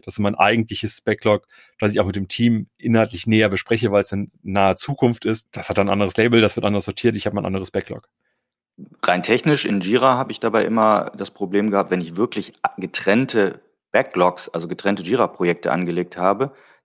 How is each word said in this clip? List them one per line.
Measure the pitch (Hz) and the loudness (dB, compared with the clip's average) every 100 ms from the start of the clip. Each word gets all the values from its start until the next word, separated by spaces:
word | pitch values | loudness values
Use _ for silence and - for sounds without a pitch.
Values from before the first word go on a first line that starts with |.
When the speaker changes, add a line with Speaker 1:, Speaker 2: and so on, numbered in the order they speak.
| - | -14
Speaker 1:
dass | - | -2
mein | 101 - | -2 2
eigentliches | 98 113 113 - 107 - | 2 4 -2 -6 -8 -6
Backlog, | - 107 110 104 _ _ _ - | -4 -2 2 0 _ _ _ -2
das | 107 | -2
ich | 104 | 0
auch | 95 | -2
mit | 98 | -2
dem | 92 | -6
Team | - 120 110 95 _ | 0 2 2 -4 _
inhaltlich | 117 113 110 92 113 | 0 2 2 -2 2
näher | 110 107 | 4 4
bespreche, | 95 - 113 113 | 0 -2 0 2
weil | 101 | 2
es | 98 | 0
in | 101 101 _ | -4 -8 _
naher | 98 98 95 92 | -2 2 2 2
Zukunft | - 143 123 117 107 | -4 0 0 0 -4
ist, | 113 - | -4 -6
das | - - | -14 -4
hat | 101 | 0
ein | 98 | 0
anderes | 98 98 - | 2 0 2
Label, | 117 113 | 4 6
das | 107 - | 4 2
wird | 104 | -2
anders | 101 101 | -2 -4
sortiert, | - 117 107 | -2 -2 -2
ich | 110 | -4
habe | 101 | -4
mein | 95 | -4
anderes | 95 92 | -6 -4
Backlog. | - - - _ _ _ _ _ _ _ _ - - | -6 -6 -14 _ _ _ _ _ _ _ _ -20 -6
Speaker 2:
Rein | - 90 | 0 0
technisch | 87 120 156 143 - | 2 0 2 0 0
in | 101 | -2
Jira | 90 120 131 123 | 0 2 4 2
habe | 135 | -2
ich | 110 | -4
dabei | 113 110 | -2 0
immer | - 113 107 104 - 101 | 0 2 4 2 0 -10
das | 98 | -12
Problem | - 95 101 107 | -8 -2 0 0
gehabt, | 98 92 | 0 0
wenn | 90 | -2
ich | 82 85 | -4 -2
wirklich | 123 107 - _ - - | -2 -2 -10 _ -6 -6
getrennte | 90 - 95 113 131 113 95 - _ _ _ | -10 -4 0 2 2 0 0 -2 _ _ _
Backlogs, | 117 135 - 90 - - | -2 0 2 2 0 -10
also | 85 82 | -8 -8
getrennte | 90 98 98 | -4 -2 -4
Jira-Projekte | 85 120 98 - 90 82 - | -2 0 0 0 -2 0 -2
angelegt | 85 87 85 90 - | -2 -2 -4 -6 -2
habe, | 92 101 135 - _ _ | 0 0 -2 -6 _ _